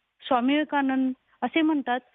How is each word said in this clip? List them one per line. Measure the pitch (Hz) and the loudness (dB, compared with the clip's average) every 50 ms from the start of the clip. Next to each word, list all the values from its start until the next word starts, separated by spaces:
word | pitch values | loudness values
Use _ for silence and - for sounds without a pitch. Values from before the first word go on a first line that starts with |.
| _ _ _ _ - | _ _ _ _ -4
स्वामी | - 269 240 240 262 | -2 0 0 2 2
विवेकानंद | 285 302 302 302 302 285 277 269 269 262 262 262 254 _ _ _ _ - | 0 0 0 0 -2 -2 0 0 0 0 -2 -2 -4 _ _ _ _ -6
असे | - 240 - 330 | -6 -2 0 2
म्हणतात, | 311 311 311 285 247 247 240 254 - _ | 2 2 2 0 -2 -2 -4 -6 -6 _